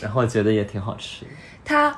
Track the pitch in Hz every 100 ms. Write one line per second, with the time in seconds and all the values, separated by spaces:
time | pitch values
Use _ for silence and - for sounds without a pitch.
0 | 107 113 117 117 104 110 101 104 98 -
1 | - - - - - - - 294 294